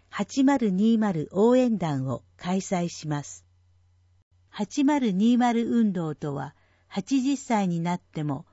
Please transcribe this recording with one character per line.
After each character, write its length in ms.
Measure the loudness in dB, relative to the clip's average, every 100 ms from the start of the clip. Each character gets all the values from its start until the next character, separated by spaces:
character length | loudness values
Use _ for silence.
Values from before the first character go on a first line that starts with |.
| _
八 340 | -8 -4 2
〇 280 | 4 4 2
二 260 | 2 2 2
〇 320 | 2 -2 -4
応 240 | 2 4 4
援 220 | 2 0
団 300 | -2 -2 -4
を 160 | -6 _ -12
開 240 | -4 -4
催 280 | -2 -2 -4
し 180 | -6 -8
ま 140 | -8
す。 240 | -8 -18 _ _ _ _ _ _ _ _ _ _ _
八 340 | -10 -6 0
〇 280 | 2 2 2
二 260 | 2 4 4
〇 320 | 2 0 0
運 240 | 2 2
動 220 | 0 -4 -6
と 180 | -8
は、 220 | -8 -10 -14 _ _ _
八 340 | -10 -2 0
十 160 | 0 -2
歳 300 | -2 0 0
に 140 | -2
な 160 | -2 -6
っ 40 |
て 220 | _ -8
も 240 | -6 -6 -10